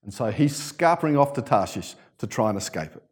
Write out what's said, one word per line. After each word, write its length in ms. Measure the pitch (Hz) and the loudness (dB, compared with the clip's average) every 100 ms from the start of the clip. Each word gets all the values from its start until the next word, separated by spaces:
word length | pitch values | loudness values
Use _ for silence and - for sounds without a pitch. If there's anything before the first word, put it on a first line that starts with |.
And 100 | 104 | -14
so 180 | - 113 | -6 -4
he's 220 | 107 147 | 2 0
scarpering 640 | 147 - - 170 170 156 143 | 0 -10 0 2 4 2 4
off 140 | 143 | 4
to 80 | 139 | 2
Tarshish 540 | - 110 92 - 85 - _ _ | 2 2 2 -6 -12 -18 _ _
to 80 | 98 | -8
try 200 | - 110 | -2 0
and 80 | 101 | -2
escape 380 | - - 80 - | -6 -8 -10 -14
it. 80 | _ | _